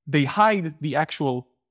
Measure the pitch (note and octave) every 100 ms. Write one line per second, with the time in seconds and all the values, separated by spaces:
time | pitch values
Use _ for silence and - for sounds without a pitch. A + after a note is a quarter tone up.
0 | - D3 C3+ G3+ G#3+ G#3 D#3+ D3+ C#3+ C3+
1 | D#3+ - C#3+ B2+ - _ _